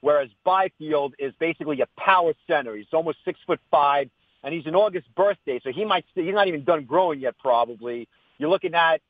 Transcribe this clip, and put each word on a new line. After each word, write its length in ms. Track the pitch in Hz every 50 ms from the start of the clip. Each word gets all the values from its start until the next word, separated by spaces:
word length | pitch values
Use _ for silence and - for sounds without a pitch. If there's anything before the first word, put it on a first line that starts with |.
Whereas 280 | - 143 147 147 139 123 _ _ _
Byfield 720 | 185 185 190 190 185 _ _ 160 156 151 147 143 139 120 _
is 160 | 139 135 - _
basically 420 | 165 165 160 _ 151 147 151 127
a 60 | 127 - _ -
power 360 | - - 190 180 175 165 151 _ _
center. 300 | - 170 151 135 120 110
He's 100 | 107 104 _ -
almost 240 | 160 165 165 147 _ _
six-foot-five, 880 | - 165 _ _ - 170 - _ _ - 160 143 143 139 143 139 131 _ _ _ _ _ _ -
and 100 | 135 160
he's 140 | 170 143 156
an 80 | 156
August 320 | 185 214 214 180 180 - _ _
birthday, 440 | - 190 202 196 _ _ - 131 120 _
so 80 | 135
he 120 | 123 156 208
might 220 | 214 196 180 - _
st-, 160 | _ 185 165 170
he's 80 | 190
not 120 | 208 202 190
even 160 | 170 147 135
done 200 | 170 175 156 139
growing 380 | 113 135 175 185 175 156 139
yet, 180 | 131 123 113 _
probably. 680 | _ 135 120 117 120 117 120 107 113 120 120 120 117 _ _ _ _ _ _ _
You're 140 | 139 156
looking 240 | 180 190 - 180 160
at 260 | 170 170 165 160 160 _ _